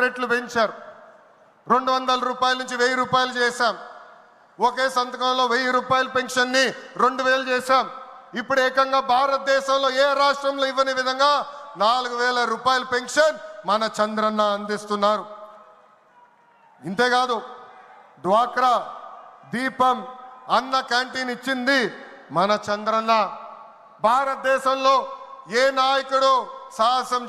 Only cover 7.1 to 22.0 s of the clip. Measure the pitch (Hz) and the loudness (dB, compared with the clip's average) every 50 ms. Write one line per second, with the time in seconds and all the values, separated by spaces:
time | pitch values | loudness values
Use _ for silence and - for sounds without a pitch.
7.1 | 262 254 262 262 262 269 262 262 254 247 247 262 262 254 220 170 - - - - | 2 0 0 2 2 2 0 0 -2 -2 0 2 2 2 2 0 -6 -14 -16 -18
8.1 | - - - - - 233 233 - 269 262 254 262 262 269 269 269 269 269 269 - | -20 -20 -18 -12 -10 -8 -4 0 2 2 2 2 2 2 2 2 2 0 2 2
9.1 | 247 254 277 277 277 269 269 277 269 269 269 269 269 269 269 269 262 262 277 285 | 2 2 2 2 0 0 0 2 0 2 2 2 0 2 2 0 2 2 2 2
10.1 | 277 269 277 285 269 277 277 277 277 277 269 269 254 269 269 269 262 254 254 262 | 4 4 4 2 2 0 -2 -4 -2 0 -2 0 0 0 0 0 0 -2 -2 -2
11.1 | 262 262 277 294 294 269 214 - - - - - - 165 202 226 247 254 254 240 | 0 2 2 2 2 0 -2 -6 -10 -16 -16 -10 -4 0 2 2 2 2 -2 -4
12.1 | 240 240 240 247 247 240 240 220 226 226 - 262 262 254 247 247 247 247 247 208 | -2 -2 0 0 0 0 0 -2 -2 0 0 2 2 2 0 -2 -2 -4 -2 0
13.1 | - 294 311 311 311 - - - - - - 185 202 220 220 214 - 220 214 220 | 2 4 4 4 2 -2 -8 -16 -16 -8 -2 0 0 0 0 -2 0 0 -2 0
14.1 | 214 220 214 214 214 214 214 208 202 202 208 202 208 202 208 - 208 202 202 208 | 0 0 0 0 2 2 2 2 0 -2 -2 -4 -6 -6 -4 -4 -2 2 2 2
15.1 | 214 196 175 - - - - - - - - - - _ _ _ _ _ _ _ | 2 0 -4 -8 -14 -18 -18 -20 -20 -20 -20 -20 -20 _ _ _ _ _ _ _
16.1 | _ _ - _ _ _ _ _ _ _ _ _ _ _ 127 165 190 240 247 247 | _ _ -20 _ _ _ _ _ _ _ _ _ _ _ -10 -4 0 2 2 4
17.1 | 247 247 254 254 233 214 - - - - - - - - - - - - - - | 4 2 2 0 -2 -4 -6 -8 -14 -18 -20 -20 -20 -20 -20 -20 -20 -20 -20 -20
18.1 | - - - 180 202 226 247 240 - 254 254 254 233 196 165 - - - - - | -16 -6 -2 2 2 2 2 0 0 0 2 2 2 0 -2 -6 -12 -16 -16 -16
19.1 | - - - - - - - - - 240 262 262 - - 254 254 247 220 - - | -18 -18 -20 -20 -20 -20 -14 -8 -6 -4 -4 -2 0 2 2 2 2 0 -4 -12
20.1 | - - - - - - - - 185 226 254 262 262 262 262 - 240 247 254 247 | -16 -16 -18 -20 -20 -12 -4 0 0 0 0 0 -2 -2 -2 0 -2 -2 -2 -2
21.1 | 254 254 254 247 240 240 - 262 269 254 247 269 277 262 220 175 - - | -4 -6 -6 -6 -6 -6 -4 -4 -4 -2 0 2 2 2 2 -2 -4 -8